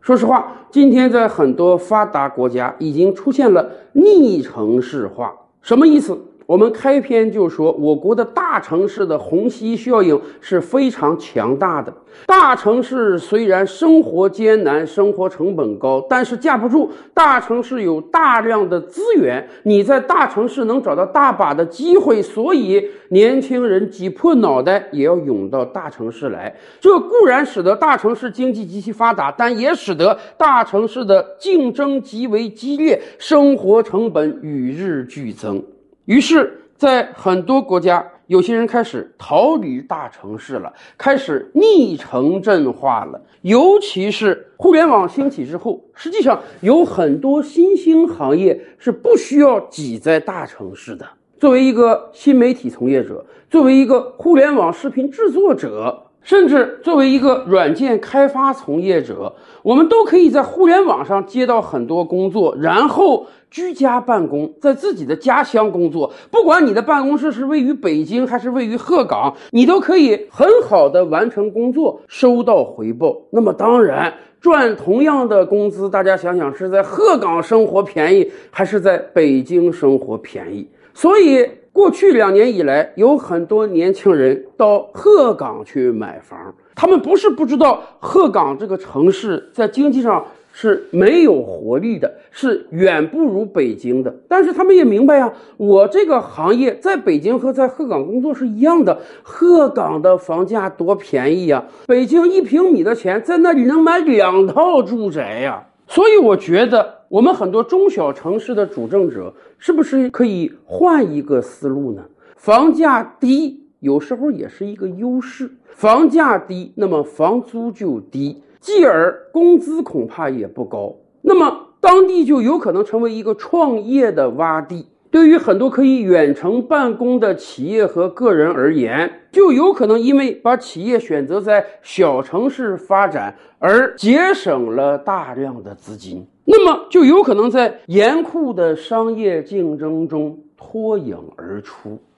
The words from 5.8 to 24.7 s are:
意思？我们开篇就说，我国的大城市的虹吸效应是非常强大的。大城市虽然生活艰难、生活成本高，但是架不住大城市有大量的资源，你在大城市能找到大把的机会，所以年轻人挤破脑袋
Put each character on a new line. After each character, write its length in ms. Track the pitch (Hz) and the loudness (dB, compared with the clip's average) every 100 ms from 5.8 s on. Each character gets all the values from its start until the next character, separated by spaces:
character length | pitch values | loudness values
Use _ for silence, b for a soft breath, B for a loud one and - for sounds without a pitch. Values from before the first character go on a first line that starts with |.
| 320 | 6
意 140 | 302 | 4
思？ 180 | - 175 - _ - | 0 -8 -10 _ -2
我 100 | 180 | 2
们 160 | 220 | 2
开 280 | 220 269 277 | 2 0 0
篇 300 | 277 226 220 | 0 0 0
就 180 | 208 180 | 0 -4
说， 220 | - 156 | 0 -2
我 240 | 165 147 | 0 0
国 180 | 151 175 | 0 0
的 120 | 233 | -2
大 340 | 233 - 359 240 | -2 -4 -2 -4
城 300 | - 170 202 | -4 -4 -4
市 180 | - 185 | -4 -4
的 100 | 151 | -4
虹 320 | - 165 226 | -4 -4 -4
吸 280 | - 220 233 | -6 -8 -6
效 260 | 233 233 | -2 0
应 180 | 185 147 B B | 2 0 B B
是 200 | - 180 | -4 -4
非 300 | 165 262 262 | -2 -2 -2
常 260 | 233 147 160 | -2 -4 -4
强 400 | - 123 110 139 | -6 -6 -4 -2
大 240 | 185 156 | -4 -4
的。 140 | 117 - _ B B | -8 -16 _ B B
大 300 | 381 311 254 | 2 4 2
城 260 | 208 233 | 0 0
市 340 | 254 262 220 180 | -2 -2 -2 -2
虽 300 | - 214 226 | -2 -2 0
然 180 | 185 | 0
生 380 | 190 - 320 320 | 0 -2 4 4
活 260 | - 165 190 | 4 0 -2
艰 360 | - 220 220 | 0 2 2
难、 200 | 165 147 | 2 -2
生 280 | 160 - 202 | -4 -2 -2
活 160 | 196 185 | 0 -6
成 260 | 185 170 | -4 -6
本 240 | 175 120 104 | -2 -6 -4
高， 260 | 131 131 135 | -2 -2 -2
但 140 | 254 | -2
是 120 | 240 240 | -2 -4
架 220 | 311 262 | -2 -2
不 100 | 233 | 0
住 220 | 277 269 B B | 0 -2 B B
大 240 | - 320 254 | 0 2 2
城 240 | - 240 | -2 -6
市 200 | 240 254 | -4 -6
有 180 | 190 156 | -4 -4
大 400 | 160 330 302 233 | -2 0 2 2
量 280 | 220 220 185 | 0 -2 -2
的 120 | 175 | -4
资 200 | - - 440 | -6 -8 0
源， 320 | 403 147 123 - B | 0 0 -2 -10 B
你 180 | 208 208 | 0 2
在 200 | 202 269 | 4 0
大 260 | 262 349 277 | 0 0 0
城 220 | - 240 | -2 -4
市 160 | - | -4
能 180 | 220 254 | -2 -2
找 140 | 202 151 | -2 -2
到 100 | 185 | -2
大 240 | 294 285 | 2 0
把 240 | 196 175 | 2 -2
的 100 | 143 | -2
机 320 | 165 - 311 370 | -4 -4 2 2
会， 240 | - 220 | 4 0
所 320 | 185 - 254 | -2 -6 -2
以 320 | 339 208 196 196 B B | 0 0 -2 -2 B B
年 300 | 185 220 269 | 2 4 2
轻 240 | 262 254 | -2 -4
人 240 | 240 190 202 | 0 -2 -4
挤 220 | - 185 | -8 -12
破 240 | - 339 | -2 0
脑 260 | 294 202 131 | 2 2 0
袋 280 | 139 | 0